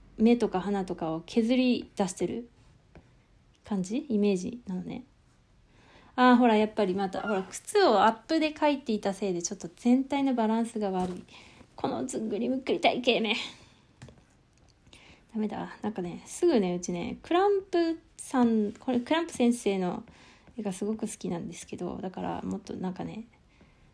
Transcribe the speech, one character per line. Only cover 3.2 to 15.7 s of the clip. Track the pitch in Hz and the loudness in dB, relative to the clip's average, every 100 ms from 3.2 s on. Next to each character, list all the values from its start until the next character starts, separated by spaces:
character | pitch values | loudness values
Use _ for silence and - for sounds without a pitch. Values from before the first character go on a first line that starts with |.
| _ _ _ _ | _ _ _ _
感 | - 202 | -6 -4
じ？ | 180 233 311 | -2 -4 -2
イ | 208 | 2
メ | 208 | 2
ー | 190 | 2
ジ | 180 - - | -2 -10 -10
な | |
の | 185 | -8
ね。 | 175 - - _ _ _ _ _ _ _ _ - - - | -8 -12 -14 _ _ _ _ _ _ _ _ -20 -10 4
あ | 254 | 6
ー、 | 240 | 8
ほ | 247 | 8
ら、 | 214 | 6
や | 214 | 2
っ | |
ぱ | 220 | 0
り | 202 | 0
ま | 185 196 | 0 -2
た、 | 185 | -4
ほ | 208 | -2
ら、 | 196 | -2
靴 | 190 - - 415 | -4 -12 0 4
を | 359 208 | 6 6
ア | 214 | 6
ッ | 220 - | 4 -2
プ | 320 | 0
で | 302 | 0
描 | 302 302 | 2 0
い | 285 | 0
て | 285 | -2
い | 214 | -2
た | 202 | -2
せ | 196 202 | -2 -4
い | |
で、 | 175 | -4
ち | 175 | -6
ょ | 196 | -10
っ | |
と | 170 - | -12 -2
全 | 240 254 | 2 4
体 | 269 277 | 2 0
の | 269 | 0
バ | 247 220 | 2 2
ラ | 226 | 2
ン | 226 | -2
ス | 214 | -2
が | 202 | -2
悪 | 190 185 | -2 -4
い。 | 180 - - - - - - | -6 -14 -20 -20 -20 -20 -8
こ | 262 | -6
の | 254 254 | -4 -6
ず | 247 | -6
ん | 220 | -6
ぐ | 202 | -4
り | 233 | -2
む | 262 | -4
っ | |
く | 254 | -2
り | 185 | 2
体 | 254 226 | 2 2
型 | 247 208 | 0 0
め。 | 220 240 - - - _ _ _ - - _ _ _ _ _ _ _ - - - _ | 0 -4 -6 -16 -20 _ _ _ -20 -20 _ _ _ _ _ _ _ -20 -20 -20 _
ダ | 220 | -6
メ | 214 | -6
だ。 | - 180 | -6 -10